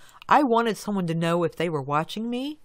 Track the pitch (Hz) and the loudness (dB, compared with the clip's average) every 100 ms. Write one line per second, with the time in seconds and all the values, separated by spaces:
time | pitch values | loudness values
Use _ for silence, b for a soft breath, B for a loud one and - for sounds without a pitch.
0 | B B B 208 277 226 233 196 - 196 | B B B 4 4 2 2 -2 -4 -2
1 | 170 165 170 175 165 - 170 151 135 147 | -2 0 0 0 0 -2 -2 -2 -2 -2
2 | 160 214 233 240 277 302 | -2 -6 -6 -6 -6 -10